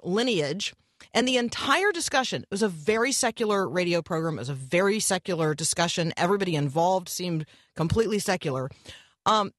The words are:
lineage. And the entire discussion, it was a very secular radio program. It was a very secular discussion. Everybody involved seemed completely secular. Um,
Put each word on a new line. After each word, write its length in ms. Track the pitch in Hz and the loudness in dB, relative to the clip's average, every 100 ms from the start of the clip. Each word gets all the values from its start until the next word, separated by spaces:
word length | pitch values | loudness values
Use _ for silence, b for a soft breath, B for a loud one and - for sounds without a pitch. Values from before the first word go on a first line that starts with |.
lineage. 720 | - 196 254 202 143 175 - - B B B | -2 0 2 0 0 -4 -6 -10 B B B
And 140 | 214 247 | 0 2
the 80 | 254 | 2
entire 560 | 240 - 240 294 403 | 0 -4 0 2 2
discussion, 520 | 349 - 277 254 143 | 0 0 0 0 -4
it 40 | - | -6
was 120 | 196 | -2
a 80 | 214 | -2
very 420 | 165 147 220 247 | 0 0 0 2
secular 560 | 254 247 - 214 202 180 | 0 -2 0 0 2 2
radio 340 | 165 175 170 | 0 0 0
program. 340 | 160 165 165 127 | 0 -4 -2 -4
It 60 | |
was 80 | 120 | -6
a 40 | |
very 480 | 135 131 175 196 214 | -8 0 2 4 2
secular 520 | - 185 - 165 156 | 0 -2 -2 0 0
discussion. 600 | 151 160 - 170 - 165 - | 0 -2 0 0 0 -2 0
Everybody 400 | 175 202 185 156 | 0 2 0 0
involved 540 | 143 143 170 190 180 | 0 2 2 2 -2
seemed 360 | - 180 160 151 b b - | -8 -4 -4 -6 b b -4
completely 440 | 165 214 220 208 | 0 2 2 0
secular. 500 | - 180 156 131 131 B B B B B - | 0 -2 0 -4 -6 B B B B B 2
Um, 260 | 214 202 | 2 0